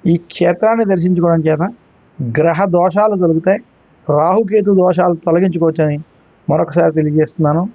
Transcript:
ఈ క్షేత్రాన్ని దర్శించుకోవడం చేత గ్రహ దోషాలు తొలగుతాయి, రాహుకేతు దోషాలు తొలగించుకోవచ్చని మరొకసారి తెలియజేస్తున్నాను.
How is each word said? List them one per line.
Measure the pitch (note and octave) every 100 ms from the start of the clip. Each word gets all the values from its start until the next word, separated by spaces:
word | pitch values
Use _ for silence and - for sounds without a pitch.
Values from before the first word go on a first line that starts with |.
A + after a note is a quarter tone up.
ఈ | F3+ E3+
క్షేత్రాన్ని | - - F3 F3 G#3+ A3+
దర్శించుకోవడం | G#3+ F#3 F3 F3 E3+ E3 D#3
చేత | D#3 F3+ - _ _ _ - B2 A#2
గ్రహ | E3 E3
దోషాలు | G3 F3 F3+ F3 G#3+ G3+
తొలగుతాయి, | F3 D#3+ F3 G#3 - _ _ _ -
రాహుకేతు | D3 D#3+ G3 G#3 G#3+ G3
దోషాలు | F#3+ F3+ F3 F3+
తొలగించుకోవచ్చని | E3 F3 E3+ F#3+ E3 E3 D#3+ D#3 D3 D#3 _ _ _ -
మరొకసారి | D3+ D#3+ D3+ E3
తెలియజేస్తున్నాను. | D#3 D3+ D3+ D#3 - D3+ D3+ G3